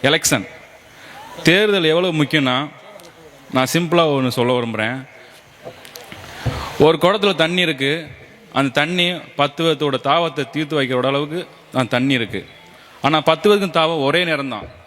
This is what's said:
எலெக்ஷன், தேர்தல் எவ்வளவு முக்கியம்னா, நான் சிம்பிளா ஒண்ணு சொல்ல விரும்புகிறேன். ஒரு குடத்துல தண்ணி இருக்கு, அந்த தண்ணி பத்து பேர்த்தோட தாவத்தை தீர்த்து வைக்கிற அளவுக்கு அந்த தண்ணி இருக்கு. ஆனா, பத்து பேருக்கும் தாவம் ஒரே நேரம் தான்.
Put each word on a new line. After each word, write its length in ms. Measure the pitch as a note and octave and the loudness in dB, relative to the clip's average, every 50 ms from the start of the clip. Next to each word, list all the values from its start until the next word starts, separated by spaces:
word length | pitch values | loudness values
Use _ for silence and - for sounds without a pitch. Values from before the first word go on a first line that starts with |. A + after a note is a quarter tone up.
எலெக்ஷன், 440 | - C#3 D3+ D#3+ - - D3+ A#2 F#2 - - - - - - - - - - - - - - - - - - - | 2 2 0 2 0 0 -2 -2 -4 -8 -16 -20 -20 -20 -20 -20 -20 -20 -20 -20 -20 -20 -20 -20 -18 -16 -16 0
தேர்தல் 420 | E3 D#3+ E3+ F#3+ G#3+ G#3+ G3+ G3 E3 | 2 4 4 6 4 2 2 2 2
எவ்வளவு 380 | D#3 D#3 E3+ F3+ F#3 E3 D#3 | 2 2 2 2 0 2 2
முக்கியம்னா, 460 | D3 C3 - D#3 C#3 C3 B2 B2+ D3 D3 - - - - - - - - - - - - - - - - | 0 2 2 2 2 2 0 0 -2 -6 -10 -18 -20 -20 -20 -20 -20 -20 -20 -20 -20 -20 -20 -20 -18 -2
நான் 160 | - B2+ C3 B2+ | 0 0 2 2
சிம்பிளா 320 | - E3 F3 E3 E3 F3 E3 D#3 C#3+ | 0 0 0 2 4 4 4 4 2
ஒண்ணு 120 | C#3 C3 B2+ | 2 0 0
சொல்ல 240 | A#2+ C3+ A#2+ B2 | 0 0 0 2
விரும்புகிறேன். 540 | B2+ B2 A#2+ A#2 A2 G#2+ G#2+ A2+ B2 C3+ C3 - - - - - - - - - - - - - - - - - - - - - - - - - - - - - - - - - - - | 2 0 -2 -4 -4 -4 -4 -4 -4 -8 -12 -16 -20 -20 -20 -20 -20 -20 -20 -20 -20 -18 -18 -18 -18 -18 -20 -20 -20 -20 -18 -18 -18 -18 -18 -18 -16 -8 -6 -6 -6 -6 -10 -10 0 4
ஒரு 200 | C3+ D#3 E3 D3+ | 4 4 4 4
குடத்துல 340 | D#3 F3 G3+ G#3+ G3 G#3 F#3 | 2 2 2 2 0 -2 2
தண்ணி 260 | D3 D#3+ D#3+ F3 F3+ | 2 0 0 2 0
இருக்கு, 480 | F3+ D#3+ D3+ C3 C3+ C#3 D3+ E3+ D#3 D3+ - - - - - - - - | 0 0 -2 -2 -2 -2 -2 -4 -6 -12 -18 -20 -20 -20 -20 -20 -20 -6
அந்த 180 | - B2+ C#3 C3+ | -2 0 0 0
தண்ணி 420 | A#2+ C#3+ D3 D#3+ F3+ F3+ F3 F3 | 2 0 0 0 0 0 0 0
பத்து 520 | F3+ D#3+ - - - - C#3+ C#3+ - - E3 | -2 -6 -10 -14 -2 -2 -2 -2 0 -2 0
பேர்த்தோட 300 | E3 D#3 C3+ D3+ C#3+ C3+ B2+ - | 0 0 0 0 -2 -2 -2 0
தாவத்தை 460 | C#3 D3 E3+ E3+ E3 C3+ D3 C3+ - | 0 2 2 0 -2 -4 -6 -8 -6
தீர்த்து 320 | - C#3+ D#3+ C#3+ D#3 D3 | -4 -6 -4 -2 -2 -2
வைக்கிற 240 | C3+ B2 C3 B2+ B2+ | 0 0 0 0 0
அளவுக்கு 400 | C3+ C#3 C#3 D3+ D3 D#3 F3+ F3 - - - - - | 0 0 0 -2 -4 -6 -10 -10 -12 -16 -20 -20 -6
அந்த 160 | - B2+ B2+ - | -2 -2 -2 0
தண்ணி 260 | - B2 B2+ C#3 C#3 | 0 0 0 2 0
இருக்கு. 320 | B2 A#2 G2 G2+ F#2+ - - - - - - - - - - - - | 0 -2 -4 -6 -10 -10 -12 -20 -20 -20 -20 -20 -20 -20 -20 -18 -2
ஆனா, 180 | - C3+ D3+ D#3 | 0 0 0 2
பத்து 280 | C#3+ D#3+ D#3+ D#3 - G#3 | 2 2 0 2 4 2
பேருக்கும் 220 | G#3 G#3 G3 F#3 | 4 4 2 0
தாவம் 300 | C#3+ E3 D#3+ D#3+ E3+ D#3+ | 0 0 0 2 0 0
ஒரே 240 | C#3 C3+ C#3+ F3 F3+ | 0 0 2 0 0
நேரம் 240 | E3+ D#3+ C#3+ C#3 C3+ | 0 -2 -4 -4 -6
தான். 320 | A#2+ G#2 F#2+ - - - - | -8 -10 -12 -14 -18 -20 -20